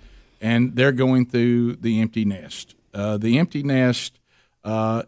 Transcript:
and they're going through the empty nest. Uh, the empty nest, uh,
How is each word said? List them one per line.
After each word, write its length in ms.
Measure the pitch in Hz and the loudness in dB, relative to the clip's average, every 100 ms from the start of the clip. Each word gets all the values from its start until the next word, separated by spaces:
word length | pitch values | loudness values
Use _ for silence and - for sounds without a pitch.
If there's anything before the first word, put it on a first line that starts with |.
| - - _ _ | -20 -20 _ _
and 360 | 110 117 123 117 | -2 0 0 2
they're 160 | 139 | 2
going 340 | 127 131 131 120 | 4 2 2 2
through 480 | 120 120 120 120 120 | 0 2 2 0 -2
the 240 | 117 110 | -2 0
empty 240 | 110 113 | 0 0
nest. 520 | 104 95 - - - _ _ | -2 -4 -10 -16 -18 _ _
Uh, 220 | 101 104 107 | -6 -4 -2
the 200 | 113 127 | 0 2
empty 240 | 175 151 | 0 -2
nest, 540 | 143 135 127 120 - - _ _ _ _ | -2 2 2 0 -6 -16 _ _ _ _
uh, 400 | 104 110 113 113 | -6 -2 -2 -2